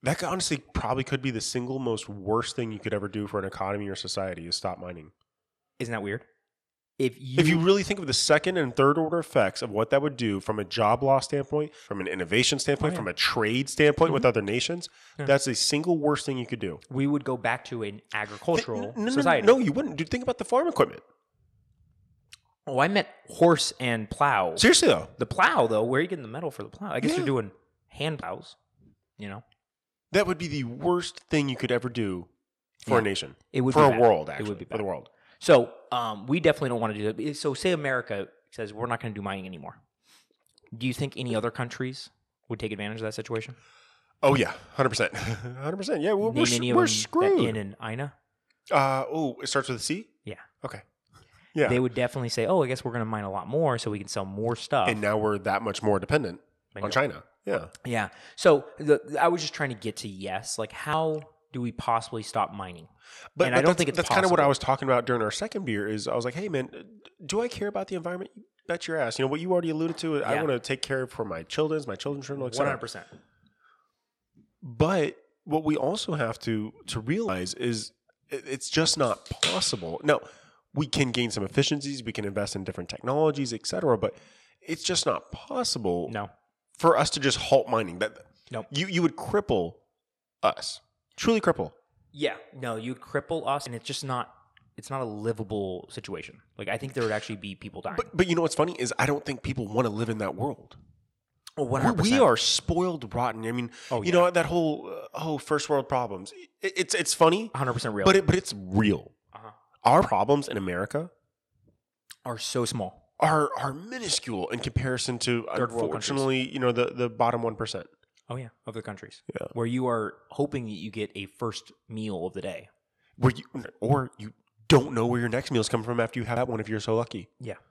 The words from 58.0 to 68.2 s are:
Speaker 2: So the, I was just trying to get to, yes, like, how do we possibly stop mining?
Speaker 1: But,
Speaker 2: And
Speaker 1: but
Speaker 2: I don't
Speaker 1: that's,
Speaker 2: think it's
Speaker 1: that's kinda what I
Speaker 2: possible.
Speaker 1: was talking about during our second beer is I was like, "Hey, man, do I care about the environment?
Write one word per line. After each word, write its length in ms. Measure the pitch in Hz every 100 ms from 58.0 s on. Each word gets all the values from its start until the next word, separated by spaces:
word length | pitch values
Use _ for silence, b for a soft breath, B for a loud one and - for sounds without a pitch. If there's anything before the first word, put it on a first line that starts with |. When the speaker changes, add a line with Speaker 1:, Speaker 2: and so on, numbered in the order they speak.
| 101 B B B
Speaker 2:
So 280 | 190 151 - -
the, 400 | 151 143 - 143
I 80 | 151
was 120 | 175
just 120 | 151
trying 140 | - 143
to 80 | 113
get 200 | 110 101
to, 100 | 110
yes, 500 | 95 98 92 - -
like, 140 | 110
how 480 | - - 156 160 156 - _ _
do 80 | 131
we 100 | 120
possibly 500 | 113 - 113 - 117
stop 280 | 107 113 98
mining? 360 | 101 95 87 - _ B B B -
Speaker 1:
But, 100 | 175
Speaker 2:
And 80 |
Speaker 1:
but 40 | 123
Speaker 2:
I 40 |
don't 60 | 147
Speaker 1:
that's, 80 | 175
Speaker 2:
think 100 | 156
it's 60 | 151
Speaker 1:
that's 120 | 170
kinda 200 | 120 190
what 120 | 175
I 20 |
Speaker 2:
possible. 60 | 143
Speaker 1:
was 100 | 135
talking 300 | - 135 135
about 180 | 123 117
during 160 | 123
our 80 | 107
second 340 | - 202 214
beer 220 | 165 107 104
is 200 | 107 98
I 60 | 123
was 80 |
like, 100 | 120
"Hey, 140 | 127 208
man, 520 | 151 131 - 202 220 - _
do 160 | 165 196
I 80 | 240
care 200 | - 208
about 200 | 208 190
the 60 |
environment? 380 | 185 170 180